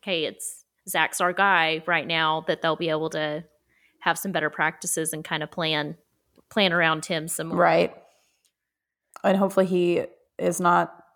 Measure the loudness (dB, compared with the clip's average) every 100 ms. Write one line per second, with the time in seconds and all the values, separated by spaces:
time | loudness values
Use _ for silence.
0 | -2 -2 -2 -6 -12 -12 _ _ -4 0
1 | 0 0 -2 2 2 4 2 -2 -2 -2
2 | 0 0 0 0 -2 -2 0 -2 -2 -2
3 | -2 -4 -4 -6 -10 _ _ _ _ _
4 | -2 -2 -2 -2 -2 0 -2 -2 -6 -4
5 | -4 -6 -6 -6 -6 -4 -2 -2 -4 -10
6 | _ _ _ _ _ 0 2 4 2 0
7 | -2 -6 -4 -8 -4 4 4 6 2 -2
8 | _ _ _ _ _ _ _ _ _ _
9 | _ -4 0 2 2 2 2 2 2 2
10 | -2 -10 _ -2 -2 2 2 2 0 -8
11 | _